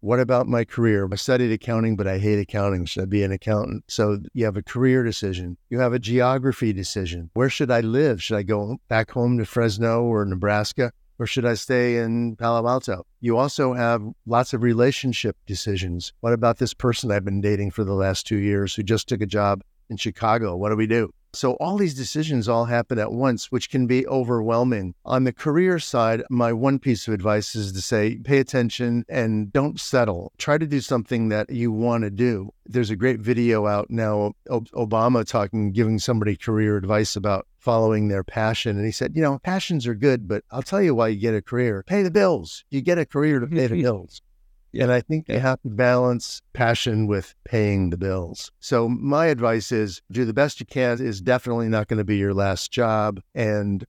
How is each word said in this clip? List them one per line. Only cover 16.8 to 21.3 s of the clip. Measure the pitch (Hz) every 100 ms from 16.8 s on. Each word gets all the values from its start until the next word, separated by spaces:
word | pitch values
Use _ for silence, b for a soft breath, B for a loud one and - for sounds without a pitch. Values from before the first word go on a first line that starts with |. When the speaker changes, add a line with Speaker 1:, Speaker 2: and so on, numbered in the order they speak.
| 127 117 127
Speaker 1:
I've | 104 98
been | 98
dating | 101 104 101
for | 90
the | 101
last | 98 95 92 -
two | 107
years | 101 101 98
who | -
just | 101 110 -
took | 107
a | 101
job | 104 101 98 - _ _
in | 107
Chicago? | - 98 113 117 110 87
What | 101
do | 107
we | 110
do? | 117 107 - _